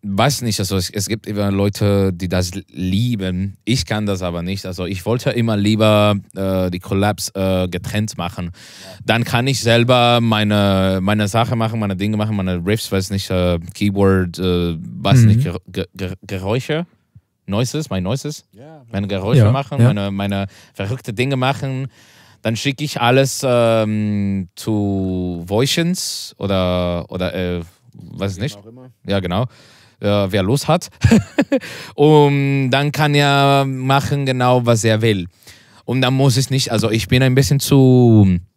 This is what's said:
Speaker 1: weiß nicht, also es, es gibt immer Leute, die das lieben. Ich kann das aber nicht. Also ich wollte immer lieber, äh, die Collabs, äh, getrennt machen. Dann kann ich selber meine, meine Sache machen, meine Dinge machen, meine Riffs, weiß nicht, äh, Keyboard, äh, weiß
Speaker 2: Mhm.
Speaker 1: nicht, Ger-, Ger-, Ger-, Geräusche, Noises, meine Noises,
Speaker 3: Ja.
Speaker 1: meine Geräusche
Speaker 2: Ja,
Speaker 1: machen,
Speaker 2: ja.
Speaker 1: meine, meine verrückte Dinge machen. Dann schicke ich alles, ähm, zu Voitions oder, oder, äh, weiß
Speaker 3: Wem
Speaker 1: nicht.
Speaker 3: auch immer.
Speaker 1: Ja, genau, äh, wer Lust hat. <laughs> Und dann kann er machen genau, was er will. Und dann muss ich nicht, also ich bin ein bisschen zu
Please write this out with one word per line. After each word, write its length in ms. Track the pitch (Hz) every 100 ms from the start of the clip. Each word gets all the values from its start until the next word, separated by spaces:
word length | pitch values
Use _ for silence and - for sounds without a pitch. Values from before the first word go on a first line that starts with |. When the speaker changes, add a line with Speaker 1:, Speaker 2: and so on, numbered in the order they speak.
| 104
Speaker 1:
weiß 360 | 98 127 139
nicht, 180 | 120 101
also 160 | 92 95
es, 140 | 87
es 180 | - 92
gibt 200 | 107 -
immer 220 | 101 101
Leute, 600 | 98 101 101 104 101 95
die 160 | 87 92
das 240 | 92 90 95 -
lieben. 880 | 57 92 95 123 113 92 90 98 92
Ich 220 | - 127 -
kann 200 | 107 104
das 160 | 95
aber 200 | 90 85
nicht. 240 | 87 95 95
Also 200 | 87 90
ich 200 | 98 101
wollte 240 | 123 139
immer 260 | 117 117 107
lieber, 600 | 104 107 107 107 104 101 - -
äh, 340 | 95 95 92
die 100 | 87
Collabs, 520 | - 98 101 101 - 98
äh, 340 | 95 92 90
getrennt 480 | 87 - 104 107 -
machen. 340 | 87 - 87 87 - - - - -
Dann 180 | 110
kann 240 | 117 123 131
ich 140 | 135
selber 580 | 113 117 120 127 120 120
meine, 800 | 117 107 104 104 101 95 95 95
meine 280 | 95 107 104
Sache 260 | 113 113 120
machen, 240 | 113 113
meine 160 | 104 92
Dinge 220 | 104 107
machen, 180 | 107 104
meine 220 | 92 90 87
Riffs, 260 | 107 -
weiß 200 | 98 92
nicht, 180 | 98 -
äh, 280 | 92 90 87 85
Keyboard, 640 | - 101 98 98 95 90 85
äh, 360 | 92 87 85 82
weiß 420 | - - 98 127
Speaker 2:
Mhm. 40 | 113
Speaker 1:
nicht, 160 | 110
Ger-, 180 | 143 90 -
Ger-, 160 | 95 - -
Ger-, 200 | 92 92 98
Geräusche, 580 | 95 95 120 - 156 170 _ _ - _ _ -
Noises, 440 | 101 127 151 160
meine 140 | 95
Noises, 400 | 90 131 147 151 _
Speaker 3:
Ja. 320 | 98 139 160 123
Speaker 1:
meine 160 | 98 101
Geräusche 360 | 101 95 127 107
Speaker 2:
Ja, 60 |
Speaker 1:
machen, 260 | 127 139 143
Speaker 2:
ja. 80 | 120
Speaker 1:
meine, 180 | 104 101
meine 360 | 98 101 98 98 - -
verrückte 400 | - 98 131 -
Dinge 240 | 107 127 135
machen. 500 | 127 139 135 131 135 _ _ _ _ _
Dann 160 | - 113
schicke 260 | 139 139
ich 160 | 147 -
alles, 400 | 120 131 135 - 135
ähm, 1040 | 120 117 113 107 107 104 104 101 98 87 -
zu 880 | - 107 101 98 95 92 90 87 85
Voitions 880 | 101 135 - 165 185 - - - -
oder, 680 | 98 95 90 90 87 87 -
oder, 240 | 92 90
äh, 280 | 92 90 87 82 _ _
weiß 420 | - 87 85 98 90
Speaker 3:
Wem 80 |
Speaker 1:
nicht. 140 | 131 101
Speaker 3:
auch 80 | 104
immer. 240 | 123 127 _ -
Speaker 1:
Ja, 140 | 98
genau, 240 | 90 92 127 _ - _ _ _
äh, 280 | 101 104 98
wer 120 | 101
Lust 240 | 95 143 -
hat. 220 | 170 - _ -
<laughs> 840 | 220 - - - 262 - - - -
Und 760 | 147 151 147 143 139 139 131
dann 200 | 135 143
kann 240 | 143 151 143
er 500 | 143 139 139 139 135
machen 600 | 131 131 139 135 143 135
genau, 400 | 127 123 127 120
was 180 | 113
er 180 | 113 110
will. 260 | 113 101 87 _ - - _ - -
Und 160 | 127
dann 120 | 131
muss 240 | 131 139 120
ich 120 | 131
nicht, 220 | 131 -
also 180 | 110 110
ich 160 | 113 -
bin 140 | 127
ein 120 | 131 127
bisschen 240 | 135 139
zu 800 | - 139 131 127 120 110 98 90 -